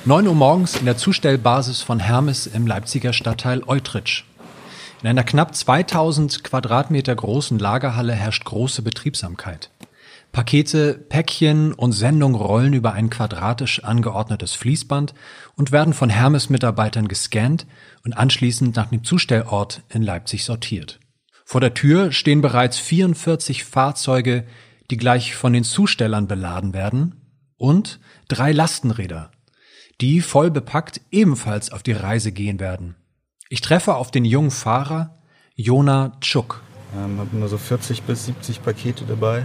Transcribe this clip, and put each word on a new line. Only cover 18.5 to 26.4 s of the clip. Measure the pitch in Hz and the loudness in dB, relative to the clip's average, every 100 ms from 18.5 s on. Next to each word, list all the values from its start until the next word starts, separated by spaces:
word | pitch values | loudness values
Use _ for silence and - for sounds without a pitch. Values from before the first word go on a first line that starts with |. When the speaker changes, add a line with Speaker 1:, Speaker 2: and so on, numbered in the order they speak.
| 117 127 | 2 0
Speaker 1:
nach | 117 107 | 0 -2
dem | 113 | -4
Zustellort | 113 175 - 113 113 101 101 - _ | 0 0 2 0 0 -4 -4 -8 _
in | 113 | -2
Leipzig | 107 85 - 104 | -2 -4 -6 -8
sortiert. | - 113 - 98 76 - _ _ _ _ | -6 -6 -6 -8 -8 -18 _ _ _ _
Vor | - 127 | -4 0
der | 127 | 2
Tür | - 143 170 190 | 2 4 4 4
stehen | 135 151 147 | 2 2 4
bereits | 143 123 123 - | 4 2 2 0
vierundvierzig | - 170 185 160 - 160 - 131 | 0 2 2 2 0 -2 -2 -8
Fahrzeuge, | - - 135 147 - 131 123 123 117 - - _ _ | -2 0 0 -2 0 0 2 -2 -4 -18 -20 _ _
die | 117 | -2
gleich | 120 127 - - | 2 2 0 -2
von | 127 | 2
den | 120 | 2
Zustellern | 117 - 202 - 110 107 98 | 2 2 2 2 0 0 -2
beladen | 98 | -4